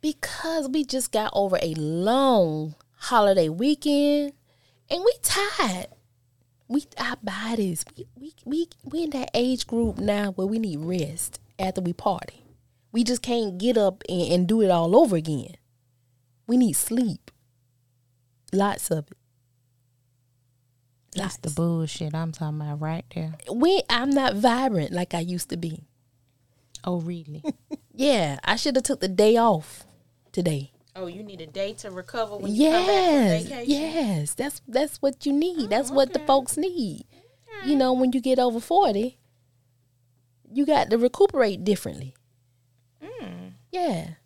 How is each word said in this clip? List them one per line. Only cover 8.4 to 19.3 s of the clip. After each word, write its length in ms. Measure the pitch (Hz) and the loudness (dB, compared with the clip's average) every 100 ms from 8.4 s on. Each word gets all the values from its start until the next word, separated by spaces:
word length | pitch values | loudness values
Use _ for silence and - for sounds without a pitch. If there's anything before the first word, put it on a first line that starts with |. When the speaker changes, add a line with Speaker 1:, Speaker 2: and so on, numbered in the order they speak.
| - | -6
Speaker 1:
we, 220 | 302 339 - | -4 -4 -8
we 200 | 262 302 320 | -10 -6 -4
in 40 | |
that 220 | 285 - | -6 -2
age 320 | - 247 254 - | 0 0 -2 -2
group 320 | 226 226 196 | -2 -2 -2
now 360 | 202 202 208 | -2 0 -2
where 120 | 190 190 | -2 -4
we 140 | 220 | -2
need 180 | 220 147 | -4 -6
rest 600 | 160 180 143 165 - - _ - | -4 -4 -4 -6 -10 -10 _ -6
after 240 | 190 190 | -4 -4
we 120 | 180 | -4
party. 500 | 175 - 175 - - _ _ _ _ _ | -2 -2 -2 -6 -20 _ _ _ _ _
We 120 | 226 | -2
just 200 | 240 247 | 0 0
can't 340 | - 240 214 180 | -2 -2 -2 -2
get 180 | 226 240 | 2 4
up 280 | 202 190 - | 2 0 -6
and, 140 | 180 170 | -2 2
and 160 | 180 180 | 2 4
do 140 | 226 | 4
it 80 | 202 | 4
all 260 | 175 165 208 | 4 6 6
over 200 | 311 175 | 6 4
again. 400 | 160 147 - - _ _ _ _ _ _ _ _ - | 0 -4 -6 -18 _ _ _ _ _ _ _ _ 0
We 120 | 247 | 2
need 160 | 240 | 4
sleep. 580 | 139 - 226 240 - - _ _ _ _ _ _ _ _ _ _ _ _ | 2 -2 0 -2 -4 -12 _ _ _ _ _ _ _ _ _ _ _ _
Lots 380 | 190 202 - - | 0 0 -2 -4
of 160 | 156 147 | -4 -6
it. 80 | - _ | -18 _